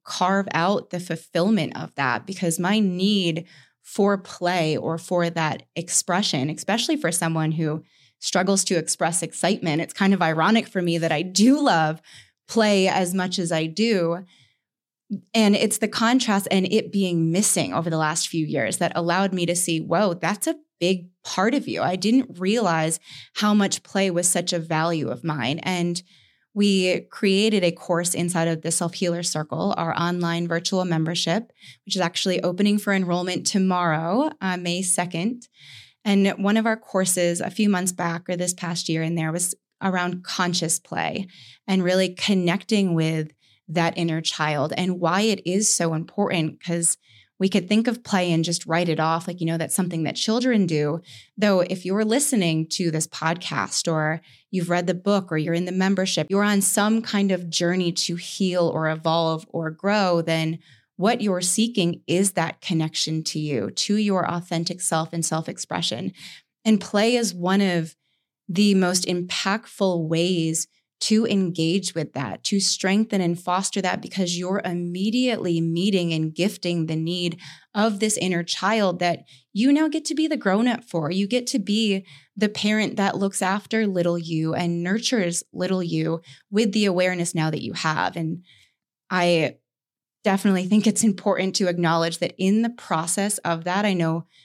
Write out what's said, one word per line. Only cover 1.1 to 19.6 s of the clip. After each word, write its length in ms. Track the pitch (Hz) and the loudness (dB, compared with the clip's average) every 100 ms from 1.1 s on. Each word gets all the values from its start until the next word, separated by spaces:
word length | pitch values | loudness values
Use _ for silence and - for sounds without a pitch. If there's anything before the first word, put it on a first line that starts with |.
| 160 - 170 185 214 143 - | -10 -4 0 2 2 0 -6
of 180 | 170 - | -8 -4
that, 300 | 131 117 - | -2 -2 -4
because 320 | 190 175 165 | -4 -2 0
my 200 | 180 220 | 2 2
need 680 | 196 180 196 202 175 165 170 - - _ | 2 2 2 2 0 -2 -6 -18 -20 _
for 340 | - - 202 196 | -8 0 2 2
play 580 | - - 175 185 156 | -4 -4 -2 0 0
or 220 | 135 127 165 | 0 -2 -4
for 320 | - 175 170 | -2 0 0
that 360 | 170 156 - - - | 0 -2 -2 -8 -10
expression, 720 | - - - 180 202 147 143 | -4 -2 0 0 0 0 -2
especially 480 | 147 - 220 240 302 | -4 -2 -2 0 0
for 160 | 240 | 0
someone 400 | - 165 165 156 | 0 0 0 0
who 300 | 160 156 156 - _ _ _ | 0 -2 -4 -8 _ _ _
struggles 420 | - 180 185 190 | -2 0 2 2
to 160 | - 175 | 2 0
express 420 | 156 - 156 175 | -2 -2 -2 -2
excitement, 640 | 160 - 175 208 170 151 | -4 -2 0 0 0 -2
it's 100 | 165 | -2
kind 220 | - 196 | 0 2
of 80 | 190 | 4
ironic 460 | 165 160 175 226 - | 2 2 4 2 0
for 120 | 190 | -2
me 160 | 175 170 | 0 0
that 140 | 165 | 0
I 120 | 156 | 0
do 380 | 185 190 226 294 | -2 4 6 6
love 400 | 285 170 156 160 - - - _ - | 4 4 2 -2 -10 -20 -20 _ -4
play 400 | 226 214 202 185 | 2 4 4 4
as 260 | 185 180 | 2 0
much 280 | 190 180 180 | 0 -2 -2
as 100 | 175 | -2
I 160 | 160 160 | 0 -2
do. 580 | 160 226 196 165 170 185 _ _ _ _ _ _ _ - 196 - | 0 2 2 0 -2 -8 _ _ _ _ _ _ _ -12 -10 -2
And 220 | 226 208 202 | 2 4 4
it's 220 | 214 - | 2 0
the 100 | 214 | -2
contrast 580 | - 226 254 240 202 - | 0 2 2 2 0 2
and 120 | 190 180 | 0 2
it 200 | 214 175 | 0 0
being 400 | 202 185 170 165 | 0 0 2 2
missing 420 | 175 214 - 92 | 2 2 0 0
over 160 | 101 170 | -2 -2
the 80 | 160 | 0
last 300 | 156 165 - | 0 -2 -4
few 180 | 165 151 | -4 -2
years 300 | 147 107 - | -2 -2 -2
that 140 | 175 | -2
allowed 400 | - 170 180 196 | -2 0 0 0
me 100 | 185 170 | 0 -2
to 100 | |
see, 240 | 175 | 0